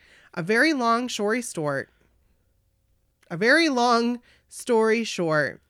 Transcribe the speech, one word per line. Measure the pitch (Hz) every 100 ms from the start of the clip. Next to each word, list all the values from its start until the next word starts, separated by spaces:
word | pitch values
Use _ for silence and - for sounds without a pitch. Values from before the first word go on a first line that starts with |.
| _ - _
A | -
very | 165 226 311
long | 285 233 233 247
story | - 208 247
short, | 233 - 147 135 - _ _ _ _ _ _ _ _ _ _ _ _ _ _
a | 170
very | 226 311 320
long | 247 240 233 240 240 - _ _
story | - - 226 220 226 220
short, | - 170 156 131 -